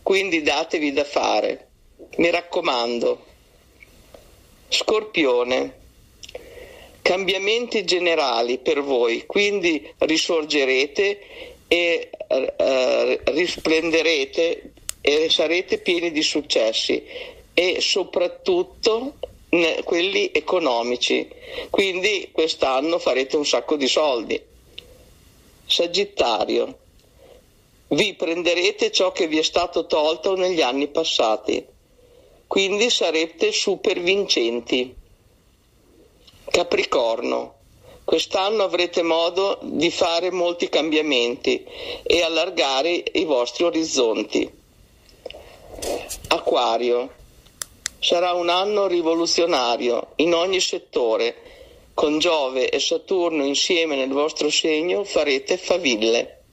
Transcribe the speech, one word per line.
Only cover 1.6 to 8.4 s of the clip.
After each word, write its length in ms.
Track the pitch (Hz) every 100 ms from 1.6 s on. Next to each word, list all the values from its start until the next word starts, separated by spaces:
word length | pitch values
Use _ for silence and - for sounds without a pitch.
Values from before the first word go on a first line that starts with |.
| - _ _ _ - -
Mi 140 | 170
raccomando. 960 | 165 170 180 170 127 117 120 123 123 - - _ _ _ _ - - - - - - - - -
Scorpione. 1080 | - - 214 214 - 139 120 123 127 139 - - _ - - - - - - - - - -
Cambiamenti 840 | 175 180 190 190 196 233 240 226
generali 720 | 175 180 175 160 139 117